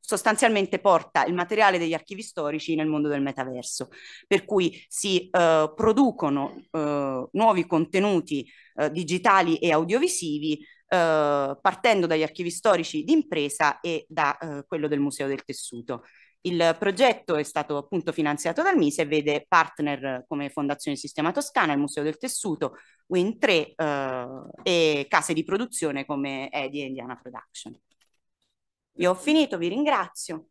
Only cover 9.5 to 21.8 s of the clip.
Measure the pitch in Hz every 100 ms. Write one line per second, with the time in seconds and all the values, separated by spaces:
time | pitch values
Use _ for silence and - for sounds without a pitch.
9.5 | 160 170 156 165 233 359 - 165 147 151
10.5 | 151 - _ _ 185 165 156 147 143 139
11.5 | 143 196 185 240 208 170 160 156 - 190
12.5 | - 226 180 160 156 160 311 - 180 143
13.5 | - 151 - 175 160 - 160 143 139 165
14.5 | 143 - 160 147 147 143 - 139 135 -
15.5 | 135 - 120 117 120 - _ _ _ 185
16.5 | 175 170 160 196 185 254 220 - 156 147
17.5 | 160 147 147 143 180 160 151 151 147 170
18.5 | 170 359 349 147 143 151 156 147 147 -
19.5 | 175 160 - 147 139 135 127 - 143 143
20.5 | - 143 143 - 139 143 - 156 - -
21.5 | - 170 143